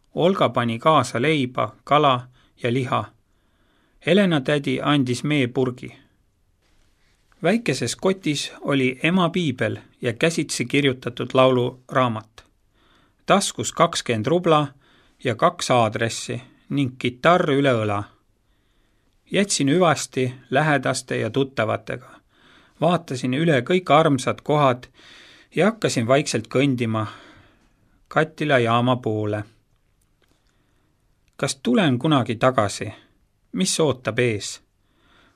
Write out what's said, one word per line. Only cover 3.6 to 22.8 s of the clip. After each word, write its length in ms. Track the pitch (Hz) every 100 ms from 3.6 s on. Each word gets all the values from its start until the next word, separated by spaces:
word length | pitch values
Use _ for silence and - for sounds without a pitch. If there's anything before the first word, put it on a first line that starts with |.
| _ _ _ _ -
Helena 360 | 185 196 156
tädi 380 | 131 147 139 127
andis 400 | 147 147 123 123
meepurgi. 680 | 147 147 120 127 131 123 127 - _ _ _ _ _ _ _ _ _ _ _ _ _ _
Väikeses 520 | 160 226 233 135 120 -
kotis 560 | 185 190 160 143 - -
oli 380 | - 139 127 127
ema 260 | 160 190 170
piibel 480 | 180 165 120 110 107 - _
ja 120 | 123
käsitsi 520 | 113 165 165 160 - 120
kirjutatud 680 | 143 143 127 123 - -
lauluraamat. 1120 | 131 131 123 123 - - 135 127 107 - - - _ _ _ _ _ _ _ -
Taskus 460 | 185 - - 123
kakskümmend 560 | - 165 - - 113 110
rubla 400 | 170 175 151 143 - _ _ _ _
ja 120 | 131 113
kaks 360 | 165 175 -
aadressi 720 | 127 113 117 113 - - 123 - _ -
ning 280 | 139 135 127
kitarr 520 | 123 123 156 180 165
üle 220 | 139 143 120
õla. 200 | 107 101 107 _ _ _ _ _ _ _ _ _ _ _ _
Jätsin 380 | 185 202 - 139
hüvasti 640 | 160 175 139 - - 127 127 -
lähedaste 680 | 131 156 143 135 131 - 127
ja 120 | 117
tuttavatega. 920 | 117 139 - 110 110 - 127 - - _ _ _ _ _ -